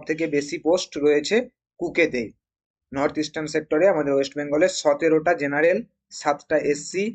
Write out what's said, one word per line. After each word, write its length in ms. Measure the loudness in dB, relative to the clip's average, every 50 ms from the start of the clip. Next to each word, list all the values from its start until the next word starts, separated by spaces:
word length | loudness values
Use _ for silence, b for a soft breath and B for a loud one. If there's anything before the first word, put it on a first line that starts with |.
| 0
থেকে 200 | -6 -4 -2 -2
বেশি 300 | 0 0 -2 -2 -2 -6 -4
পোস্ট 320 | 0 2 2 0 0 -4 -6 0
রয়েছে 380 | 2 4 2 2 2 2 0 0 0 -2 _ _ _ _ _ -8
কুকেতে। 420 | -8 -4 0 0 0 2 0 -4 -6 -6 -10 _ _ _ _ _ _ _ _ _ _ -10
নর্থ 220 | -4 -2 -2 -2 0 -2
ইস্টার্ন 280 | -6 -4 -6 -8 -8
সেক্টরে 400 | -4 -4 -4 -2 0 0 4 4 4
আমাদের 240 | 4 2 0 0 0
ওয়েস্ট 200 | 0 0 -2 -4
বেঙ্গলে 300 | -8 -6 -2 2 2 2 2
সতেরোটা 640 | 0 0 0 0 2 2 2 2 2 2 2 0 0
জেনারেল, 440 | 0 0 -2 0 2 2 2 2 0 -2 _ _ _ _ _
সাতটা 460 | -16 -6 -2 -2 -2 -2 -2 -2 0 0
এসসি, 460 | 2 0 -2 -2 -4 -8 -4 -4 -4 -4